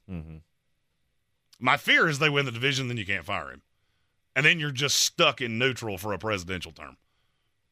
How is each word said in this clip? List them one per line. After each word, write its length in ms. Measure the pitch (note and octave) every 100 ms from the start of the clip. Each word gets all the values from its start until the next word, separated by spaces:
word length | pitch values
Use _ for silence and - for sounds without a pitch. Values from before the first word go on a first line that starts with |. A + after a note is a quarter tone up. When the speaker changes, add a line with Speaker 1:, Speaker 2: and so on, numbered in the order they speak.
| -
Speaker 1:
Mm-hmm. 280 | F2+ D#2 D#2+ _ _ _ _ _ _ _ _ _ _ _ -
Speaker 2:
My 180 | B2 C#3+
fear 320 | - C#4+ F#3
is 120 | C#3
they 100 | D#3
win 160 | C#3+ C#3
the 60 |
division, 340 | A2+ C3 C3 B2+
then 100 | A#2+
you 80 |
can't 200 | F#2+ G2
fire 260 | E2+ F#2+ C#2+
him. 120 | C2+ _ _ _ _ _ _ _ C3
And 100 | D3+
then 140 | E3+
you're 100 | D3
just 280 | B2+ C#3 -
stuck 420 | - - D#3+ C3
in 180 | A#2+ A2+
neutral 400 | C3 A#2+ A2+ F#2+
for 140 | G#2
a 60 | G2
presidential 520 | A2 G#2 F2 F#2 E2
term. 260 | D2+ D2 C2 _ _ _ _ _ _ _